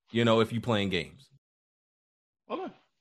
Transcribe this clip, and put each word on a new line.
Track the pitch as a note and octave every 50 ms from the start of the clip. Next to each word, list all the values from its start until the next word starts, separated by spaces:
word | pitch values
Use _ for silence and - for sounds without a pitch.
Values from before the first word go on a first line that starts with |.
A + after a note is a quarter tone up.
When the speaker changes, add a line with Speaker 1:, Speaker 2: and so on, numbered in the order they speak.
| _ _
Speaker 1:
you | - A2+ A#2
know, | A#2 A2+ A2+
if | A2 G#2+
you | A#2 A2+
playing | A2 B2 A2+ G#2 G2+ F#2+
games. | F#2 E2+ D2+ - - - - _ _ _ _ _ _ _ _ _ _ _ _ _ _ _ _ _ _ _ _ _ _ _ _ -
Speaker 2:
Okay. | C4 E4+ F#4+ C4 - _ _ _ _ _